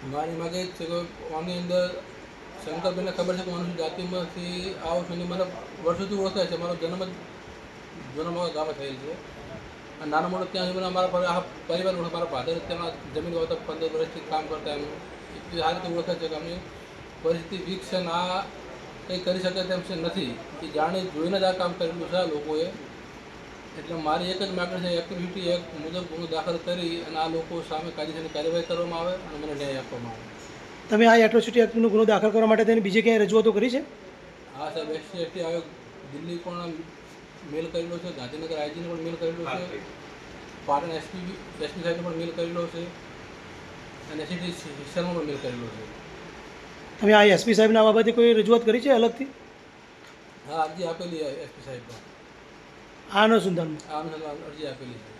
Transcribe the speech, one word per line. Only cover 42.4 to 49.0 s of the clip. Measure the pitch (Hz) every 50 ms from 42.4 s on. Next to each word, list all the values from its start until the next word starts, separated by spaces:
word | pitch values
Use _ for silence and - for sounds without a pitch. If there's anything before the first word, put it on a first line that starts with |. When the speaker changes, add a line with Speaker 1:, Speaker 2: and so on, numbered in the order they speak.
| 170 170 170 175 170 165 170
Speaker 1:
છે | 165 170 175 - - - - - - - - - - - - - - - - - - - - - - - -
અને | 156 151 156
એસ | 143
સી | 180 170 175 180 165 - - 160 143 139 143 135
શહેરમાં | - 180 170 180 175
પણ | 170 151 147
મેલ | 143 135
કરેલો | - 131 123 120 120 113 107
છે. | 107 107 107 107 - - - - - - - - - - - - - - - - - - - - -
Speaker 2:
તમે | 220 202 214
આ | 214 208 208 196
એસ | 170 -
પી | 226 220 190
સાહેબના | 220 220 220 220 220 220
બાબતે | 214 226 226 220 226 240
કોઈ | 233 233 233
રજૂઆત | 214 208 196 233 233 233 220
કરી | 220 247 -
છે | 285 269
અલગથી? | 226